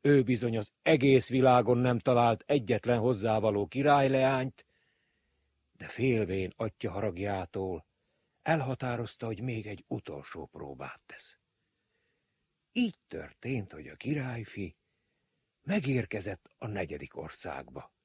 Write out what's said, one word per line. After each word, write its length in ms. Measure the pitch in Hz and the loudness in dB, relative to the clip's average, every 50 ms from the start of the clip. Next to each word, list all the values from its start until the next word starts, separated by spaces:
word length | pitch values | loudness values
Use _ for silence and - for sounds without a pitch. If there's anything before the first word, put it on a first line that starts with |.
ő 220 | - 143 147 139 123 | 6 6 6 6 6
bizony 340 | 113 120 107 120 120 113 | 4 0 0 0 -2 -2
az 140 | 110 104 - _ _ | -2 -4 -6 _ _
egész 480 | _ 156 160 139 135 139 135 127 - - | _ 2 4 6 6 6 6 6 6 4
világon 480 | 127 131 127 127 123 123 113 107 123 | 2 4 6 8 6 6 6 4 2
nem 220 | 120 127 127 123 117 | 4 4 2 0 2
talált 440 | - 135 127 120 120 117 113 - - | 2 2 4 6 6 4 2 0 0
egyetlen 520 | - 147 143 113 110 117 104 - 117 120 117 | 0 0 0 2 0 -2 0 2 0 2 2
hozzávaló 680 | 107 127 123 95 107 113 110 110 104 110 104 101 101 | 2 0 0 0 0 0 2 2 2 2 2 2 -2
királyleányt, 1000 | - - 131 143 147 143 143 139 135 135 131 131 131 135 131 131 131 - - - _ _ _ _ _ _ _ _ _ _ _ _ _ _ _ _ _ _ _ _ _ _ | -2 -2 0 4 4 4 6 4 4 4 4 4 2 2 0 -2 -6 -8 -14 -20 _ _ _ _ _ _ _ _ _ _ _ _ _ _ _ _ _ _ _ _ _ _
de 100 | _ - | _ -14
félvén 680 | - - - 123 131 120 110 104 87 92 95 92 90 - | -12 -4 0 2 2 2 2 0 0 -2 -4 -4 -6 -6
atya 360 | - 117 107 - _ - 101 | -6 -8 -8 -6 _ -8 -6
haragjától 920 | 85 98 110 107 85 87 101 101 101 95 90 - - 98 95 95 90 80 - _ _ _ _ _ _ _ _ _ _ _ | -4 -4 -4 -4 -4 -4 -4 -4 -4 -4 -6 -6 -6 -6 -6 -4 -6 -8 -10 _ _ _ _ _ _ _ _ _ _ _
elhatározta, 840 | _ 147 165 156 131 131 131 - - 127 120 117 117 107 - - 120 | _ -2 -2 -2 -2 -4 -6 -6 -4 -6 -4 -4 -6 -8 -8 -10 -8
hogy 160 | 113 110 95 | -8 -6 -6
még 260 | 120 127 117 110 101 | -6 -6 -6 -6 -8
egy 160 | 107 101 90 - | -8 -12 -14 -10
utolsó 580 | _ 107 104 - - 78 69 71 - - 85 73 | _ -10 -8 -8 -10 -12 -12 -14 -14 -14 -14 -14
próbát 560 | - _ - 76 71 69 65 69 67 - _ _ | -14 _ -14 -14 -14 -12 -12 -12 -14 -14 _ _
tesz. 320 | - - - - - - _ _ _ _ _ _ _ _ _ _ _ _ _ _ _ _ _ _ _ _ _ _ _ _ _ _ _ | -20 -18 -16 -16 -18 -18 _ _ _ _ _ _ _ _ _ _ _ _ _ _ _ _ _ _ _ _ _ _ _ _ _ _ _
Így 260 | _ 240 247 214 - _ _ | _ -2 -2 -2 -2 _ _
történt, 640 | _ - 82 82 82 - _ - 120 135 117 98 - | _ -12 -12 -12 -14 -18 _ -8 -6 -6 -6 -6 -8
hogy 160 | 78 78 73 | -14 -16 -16
a 80 | - 76 | -16 -18
királyfi 800 | _ - 123 151 147 131 127 120 120 107 - - 104 98 80 - _ _ _ _ _ _ _ _ _ _ _ _ _ _ _ _ _ | _ -6 -4 -4 -4 -4 -6 -8 -10 -10 -12 -10 -10 -10 -10 -12 _ _ _ _ _ _ _ _ _ _ _ _ _ _ _ _ _
megérkezett 960 | _ 147 196 208 135 135 135 123 107 - - 104 92 104 95 - _ - _ | _ -4 -4 -4 -2 -2 -2 -2 -2 -4 -8 -8 -8 -8 -10 -12 _ -20 _
a 100 | _ - | _ -10
negyedik 500 | 104 104 98 90 78 78 71 69 - - | -8 -6 -6 -6 -6 -8 -12 -12 -14 -14
országba 760 | - 80 78 - - - 90 69 67 65 62 64 - - - _ _ | -14 -14 -12 -14 -12 -12 -10 -10 -10 -12 -14 -16 -18 -18 -18 _ _